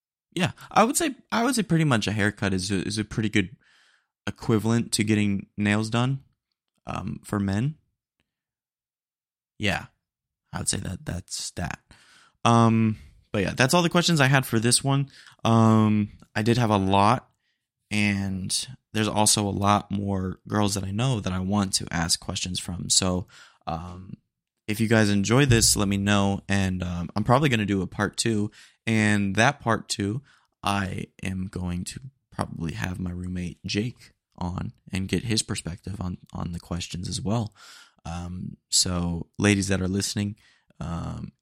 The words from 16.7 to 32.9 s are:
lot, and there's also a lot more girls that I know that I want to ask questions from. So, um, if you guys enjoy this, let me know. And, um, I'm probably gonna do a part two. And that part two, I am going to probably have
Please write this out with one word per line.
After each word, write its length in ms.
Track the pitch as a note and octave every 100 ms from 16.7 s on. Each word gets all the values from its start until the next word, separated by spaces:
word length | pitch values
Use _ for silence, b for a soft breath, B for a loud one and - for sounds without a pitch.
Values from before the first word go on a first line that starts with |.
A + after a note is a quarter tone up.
| G#2
lot, 520 | F#2+ G2 G2+ C3 - _ _ _ _ _ -
and 760 | G#2 G#2 G2 G2 F#2+ F#2+ - - - _
there's 160 | G#2+ G#2+
also 400 | G#2 G#2+ - G2+
a 20 |
lot 400 | F#2+ G2 G#2 -
more 500 | G2+ G2 F#2+ F#2 - -
girls 260 | G#2 G2+
that 100 | G2
I 80 | F#2+
know 300 | G2+ C3+ A2+
that 100 | F#2
I 80 | F#2
want 340 | F#2 G#2 G2 -
to 120 | -
ask 280 | E2+ E2+ -
questions 400 | - F#2 F#2 F2+
from. 300 | - F2 F#2
So, 380 | - F#2+ F2+ - B B B -
um, 500 | E2 F2 F#2 F#2+ - _ _ _ _ -
if 120 | G#2
you 80 | A2
guys 220 | A2+ G#2
enjoy 360 | G2+ G2 B2 C#3+
this, 300 | A2+ - G#2
let 120 | G2
me 100 | G2
know. 440 | G2 G2+ G2 G2 -
And, 320 | G2 F#2+ F#2
um, 260 | F2+ F2 E2+ G2+
I'm 80 |
probably 260 | G#2+ B2+ D3+
gonna 160 | A2+ G2+
do 160 | G2
a 60 | E2+
part 300 | - G2 -
two. 340 | A#2 G#2+ G#2 B B B -
And 480 | A2 G#2+ G#2 G2 G2
that 240 | B2 -
part 300 | A#2+ A2 -
two, 320 | - G2+ B2 - b b _
I 440 | G2+ G2+ F#2+ G2 - -
am 240 | G2 F#2+ F#2+
going 360 | F#2 F2+ F2 -
to 140 | - - _ _
probably 420 | - - - E2
have 260 | G#2+ F#2+